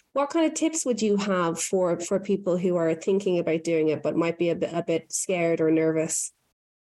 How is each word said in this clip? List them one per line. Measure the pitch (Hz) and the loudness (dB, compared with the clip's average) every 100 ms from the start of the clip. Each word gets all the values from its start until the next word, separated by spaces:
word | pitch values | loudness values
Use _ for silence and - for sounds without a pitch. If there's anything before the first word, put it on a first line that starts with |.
| - | -6
What | 269 277 | -4 -2
kind | 330 311 | 0 0
of | |
tips | 311 320 320 | 0 -2 -2
would | 262 233 | -2 0
you | 220 202 | 2 2
have | 202 185 170 170 | 2 0 0 -2
for, | - 190 180 170 | -2 0 2 0
for | 170 190 | -2 -2
people | 196 196 185 175 | 0 -2 0 0
who | 185 | 0
are | 175 165 | 2 0
thinking | 160 202 196 196 175 | 0 0 0 2 0
about | 170 160 | 0 -2
doing | 165 165 156 | 0 2 2
it | 143 | 0
but | 151 160 | 0 0
might | 165 165 | 0 0
be | 170 | 0
a | 165 | 0
bit, | - | -2
a | 170 | -4
bit | 165 160 - | -2 -2 -4
scared | - - 180 170 165 | -6 -4 0 0 2
or | 160 | 2
nervous? | 160 160 160 160 - - - _ _ _ _ | 4 2 2 -2 -4 -6 -12 _ _ _ _